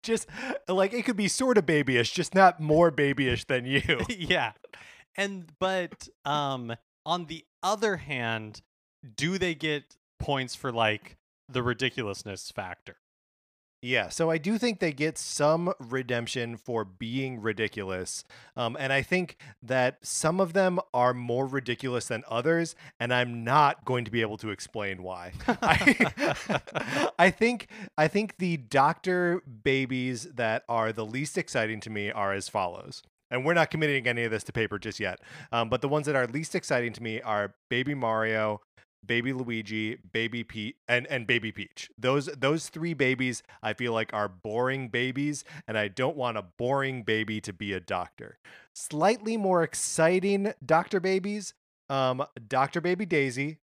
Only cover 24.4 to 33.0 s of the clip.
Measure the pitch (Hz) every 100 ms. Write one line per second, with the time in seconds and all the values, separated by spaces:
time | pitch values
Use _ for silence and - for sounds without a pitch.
24.4 | 110 98 - 110 101 92 92 92 87 -
25.4 | - 226 220 160 - 247 175 - 277 -
26.4 | - - - - 220 262 311 - 185 -
27.4 | 226 240 - - 196 - 156 202 214 -
28.4 | 180 165 113 - 143 165 185 180 175 180
29.4 | - 113 139 135 131 127 127 120 98 120
30.4 | 113 113 - 117 110 113 110 123 147 -
31.4 | - 135 110 110 110 107 101 107 98 98
32.4 | 95 107 90 87 - -